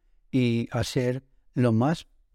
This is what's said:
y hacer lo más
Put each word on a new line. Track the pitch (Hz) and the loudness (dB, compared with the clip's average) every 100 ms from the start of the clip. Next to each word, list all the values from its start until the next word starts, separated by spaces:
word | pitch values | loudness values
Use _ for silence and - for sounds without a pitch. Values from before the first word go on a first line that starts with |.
| _ _ - | _ _ -4
y | 131 120 117 - | 0 0 0 -2
hacer | 120 - 139 123 131 _ _ _ | -4 -2 -2 -2 -4 _ _ _
lo | 143 123 | 0 2
más | 110 135 170 - _ _ | 4 2 -2 -8 _ _